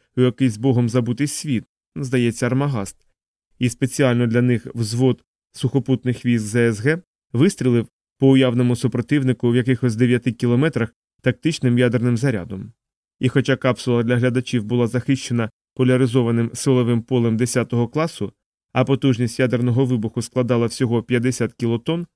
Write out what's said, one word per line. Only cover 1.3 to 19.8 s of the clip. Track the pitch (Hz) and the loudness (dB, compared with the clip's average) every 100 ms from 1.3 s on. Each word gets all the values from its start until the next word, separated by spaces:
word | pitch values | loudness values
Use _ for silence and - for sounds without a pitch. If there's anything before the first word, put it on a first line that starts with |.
| - 151 113 - _ _ - | -6 -4 -4 -6 _ _ -10
здається, | 131 127 117 113 123 | -4 0 0 0 -2
Армагаст. | 131 143 123 98 - _ _ _ _ _ - | 0 -2 -4 -8 -14 _ _ _ _ _ -4
І | 123 | -4
спеціально | - 120 - 131 120 120 | -2 -4 0 0 2 2
для | 117 | 2
них | 123 117 127 | 2 0 -4
взвод | 113 110 120 131 - _ _ _ | -8 -4 0 0 0 _ _ _
сухопутних | - 127 139 127 127 127 120 | -6 -2 -2 0 -2 -2 -4
військ | 127 117 | 0 -2
З | 107 117 | 0 0
С | 117 104 | 0 0
Г | 127 170 - _ _ | -2 -2 -6 _ _
вистрілив | 117 185 - 127 120 - _ _ - | 2 2 2 0 0 -2 _ _ 0
по | 135 | 4
уявному | 135 127 120 123 120 | 6 4 2 0 0
супротивнику | 123 120 113 147 131 117 120 | -2 -4 -2 0 0 0 0
в | 120 | 0
якихось | 123 123 123 110 | 0 0 0 0
дев'яти | 123 123 127 | 2 2 -2
кілометрах | 110 120 123 156 - 113 _ _ _ | -2 0 2 2 0 -6 _ _ _
тактичним | 131 120 156 160 127 120 | -4 -2 -2 0 0 2
ядерним | 123 117 123 117 | 2 2 0 0
зарядом. | 139 107 85 95 104 _ _ _ _ - | -2 -4 -8 -12 -12 _ _ _ _ -4
І | 123 | 0
хоча | 143 123 131 | 0 0 0
капсула | 131 117 - 120 | 0 -2 0 0
для | 117 123 | 2 2
глядачів | 127 123 120 123 | 0 -2 -2 -4
була | 104 120 117 | -2 -2 0
захищена | 123 127 135 - 120 110 _ _ - | -2 -2 -2 -2 -4 -4 _ _ -2
поляризованим | 127 127 131 127 117 117 117 | 2 4 2 2 0 0 -2
силовим | - 139 127 120 120 | -2 0 2 2 0
полем | 113 127 117 113 | 0 0 2 0
десятого | 120 127 120 120 120 | 0 -2 -2 -2 -2
класу, | 151 165 - 101 _ _ _ _ | -2 -4 -6 -10 _ _ _ _
а | 127 | -2
потужність | 131 135 139 117 120 - | 2 2 2 0 -2 -2
ядерного | 127 120 123 120 | 0 0 0 2